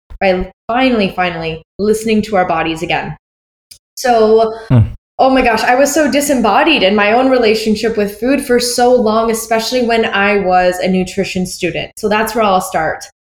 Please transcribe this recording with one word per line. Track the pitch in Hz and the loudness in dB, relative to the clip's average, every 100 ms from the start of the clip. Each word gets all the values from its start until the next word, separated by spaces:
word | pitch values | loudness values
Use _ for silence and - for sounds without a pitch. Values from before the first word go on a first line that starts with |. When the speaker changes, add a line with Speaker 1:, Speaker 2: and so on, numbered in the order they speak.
| _ - | _ -4
Speaker 1:
by | 196 185 185 - - | 0 0 -4 -10 -6
finally, | 233 262 240 196 | 0 0 0 -2
finally | 185 180 170 165 160 - - | -2 -4 -4 -8 -10 -12 -4
listening | 208 214 226 214 | -2 0 0 -2
to | 202 196 | 0 -2
our | 180 | 0
bodies | 165 165 160 | -2 -4 -4
again. | 170 156 143 151 _ _ _ _ _ - _ - | -4 -4 -6 -10 _ _ _ _ _ -20 _ -6
So, | 254 233 214 220 220 - - | 0 2 4 4 2 -4 0
Speaker 2:
Hmm. | 123 107 - _ - | 2 2 -2 _ 0
Speaker 1:
oh | 262 | 2
my | 262 | 4
gosh, | 247 226 | 2 0
I | - 254 | 0 2
was | 277 | 2
so | 320 294 | 2 0
disembodied | 262 285 269 214 208 311 277 | 0 0 0 2 2 2 2
in | 185 208 | 2 2
my | 208 | 2
own | 233 262 | 2 2
relationship | 254 226 214 - 214 233 - | 2 2 0 0 -2 -2 -2
with | 202 202 | -4 -4
food | 240 285 | -2 -2
for | - 240 | 0 0
so | 240 - 240 254 | 0 0 4 4
long, | 214 220 226 | 2 0 0
especially | 220 - 226 220 254 233 | -2 -2 -4 -2 -2 0
when | 226 220 | 0 0
I | 196 202 208 | 0 0 0
was | 185 180 180 180 | 2 2 2 0
a | 185 | 0
nutrition | 185 180 - 180 185 175 | 0 -2 -4 -4 -4 -6
student. | - 175 156 - - | -4 -6 -6 -8 -6
So | 214 | -2
that's | 208 220 | -2 -2
where | 233 214 | 0 0
I'll | 185 | 0
start. | 185 175 156 147 - _ | -2 -4 -4 -6 -12 _